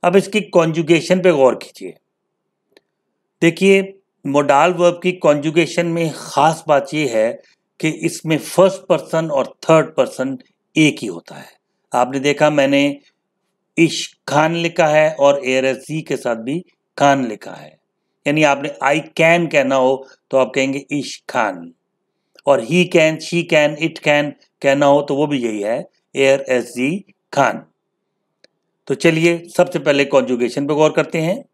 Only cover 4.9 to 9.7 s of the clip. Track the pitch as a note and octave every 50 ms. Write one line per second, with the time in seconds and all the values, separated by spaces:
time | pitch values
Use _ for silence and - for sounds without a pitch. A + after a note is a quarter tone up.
4.9 | E3+ F3 - F3+ F3+ F#3 - D#3 D3 D3 C#3 D#3+ D3+ E3+ E3 - - - E3+ E3+
5.9 | E3 E3+ E3 D#3 C#3 - - - - C#3 C#3+ D#3+ D#3+ D#3+ - - D3+ C#3 C#3 -
6.9 | C#3+ D3+ D3+ B2+ A#2 A2 G#2+ A#2 C3+ - _ _ _ _ _ _ _ _ - D#3
7.9 | D3+ - - E3 E3 - - D#3+ D#3+ C#3+ - - - - F#3 F#3+ F#3 - - _
8.9 | F3 D#3 - - - D#3+ E3 D#3+ D3 C3+ B2 - - _ - -